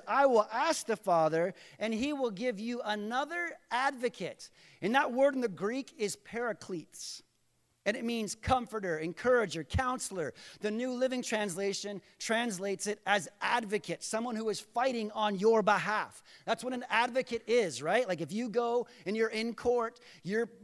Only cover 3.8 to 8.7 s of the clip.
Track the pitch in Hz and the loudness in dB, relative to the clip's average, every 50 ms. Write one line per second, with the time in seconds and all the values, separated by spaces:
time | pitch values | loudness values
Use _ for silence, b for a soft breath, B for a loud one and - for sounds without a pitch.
3.8 | 269 285 285 240 247 240 - - 180 143 - - - - b b b b b b | 0 0 0 0 -2 -4 -4 -4 -8 -8 -8 -12 -16 -20 b b b b b b
4.8 | - 196 240 277 294 262 233 254 269 285 269 262 240 220 175 151 180 208 240 269 | -2 2 4 4 2 2 4 4 4 4 4 2 -2 -2 -2 -4 -4 -2 -2 -4
5.8 | 269 - - - 208 202 - - - - - 233 240 240 196 - - - 185 160 | -6 -8 -6 -4 -4 -4 -4 -6 -12 -10 -6 -4 -4 -4 -4 -6 -8 -8 -8 -8
6.8 | 147 - - - - - - - - _ _ _ _ _ _ _ _ _ _ _ | -8 -10 -14 -14 -14 -12 -14 -14 -18 _ _ _ _ _ _ _ _ _ _ _
7.8 | - 196 214 269 233 233 233 226 214 185 - - - - 262 254 240 - | -4 -2 -2 -2 -2 -2 -2 -2 -4 -4 -6 -4 0 2 2 2 2 -2